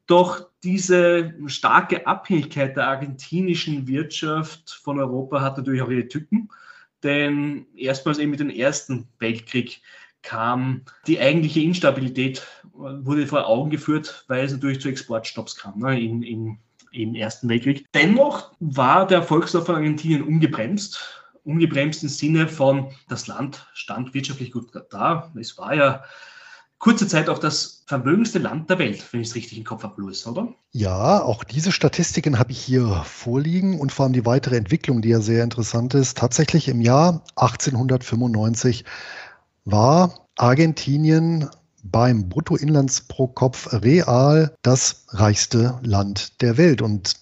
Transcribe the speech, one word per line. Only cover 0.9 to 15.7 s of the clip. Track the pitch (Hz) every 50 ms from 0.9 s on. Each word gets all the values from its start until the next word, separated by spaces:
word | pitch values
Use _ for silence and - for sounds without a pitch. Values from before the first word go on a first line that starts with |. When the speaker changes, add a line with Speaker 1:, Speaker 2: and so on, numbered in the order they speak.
| 180 180 175 175 175 170 165 165 160 - 147
Speaker 1:
starke | 143 135 - - 107 120 170 185 - 175 - -
Abhängigkeit | - 190 - - - 190 156 139 - - 143 135 131 135
der | 147 - 135
argentinischen | 135 135 143 143 135 - - - 160 175 190 180 175 165 - 156 147 139 131 127
Wirtschaft | 135 147 156 156 - - 165 156 156 156 160 - - - _ - - - _
von | 147 139 139
Europa | 135 123 123 131 131 - 147 139
hat | 135 135 135
natürlich | 139 123 139 135 127
auch | 131 120
ihre | 127 123 117 -
Tücken, | - 151 156 - 208 240 214 - - - - - - - _ _ _ _ -
denn | 143 143 147 147 143 147 143 143 147 143 131 - _ _
erstmals | - 127 131 135 135 - 160 147 147
eben | 151 147
mit | 143 139
dem | 147 135
Ersten | - 107 123 143 143 - - - 131 117 113 - _ _
Weltkrieg | 117 113 110 113 - - - 123 113 - - - _ - - - - _ _ _
kam | - - - 113 113 120 123 127 131 131 131 - - - - _ _
die | 156 160 -
eigentliche | 123 139 156 170 160 151 151 165
Instabilität, | 151 170 180 180 - 143 127 135 131 123 131 131 131 131 131 - - - - - _ _ _
wurde | - 143 135 135 139 131 135 147 151 143
vor | - 147 143 -
Augen | - 113 123 151 156
geführt, | 151 147 - - 151 151 151 - - - - -
weil | 127 131 135
es | 143 135
natürlich | 135 139 139 131 -
zu | - 139
Exportstopps | 131 - - - 113 113 - - - 120 110 - -
kam, | - - 101